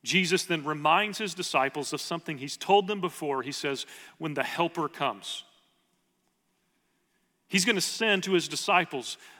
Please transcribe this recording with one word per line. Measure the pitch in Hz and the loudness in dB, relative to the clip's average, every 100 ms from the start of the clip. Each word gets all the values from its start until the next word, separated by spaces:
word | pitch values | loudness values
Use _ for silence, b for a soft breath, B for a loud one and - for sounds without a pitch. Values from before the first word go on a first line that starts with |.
| 123 | 2
Jesus | 175 180 185 - | 2 4 2 0
then | 165 | -2
reminds | 143 151 151 170 208 196 | -2 0 4 4 4 -2
his | 214 | -6
disciples | 170 175 143 135 151 139 | -4 0 2 2 0 -6
of | 147 | -6
something | - 170 - 147 | -4 -6 -6 -8
he's | 139 - | -8 -10
told | - 202 190 | 4 4 4
them | 208 | -4
before. | 180 - 151 135 | -4 -4 -2 -2
He | 127 | -2
says, | 135 147 135 - B B B | -4 -4 -4 -8 B B B
"When | 160 139 | -6 -4
the | |
Helper | 131 - 170 170 151 | -4 0 -2 0 -4
comes." | - 139 101 - - - _ _ _ _ _ _ _ _ _ _ _ _ _ _ _ _ _ _ _ _ | -2 -2 -2 -10 -12 -12 _ _ _ _ _ _ _ _ _ _ _ _ _ _ _ _ _ _ _ _
He's | 196 190 | 0 2
gonna | 208 | 2
send | - - 226 196 | 0 0 2 2
to | 190 | 4
his | 185 156 | 2 2
disciples | 151 - 185 165 139 113 - B B | -4 2 4 4 -4 -8 -12 B B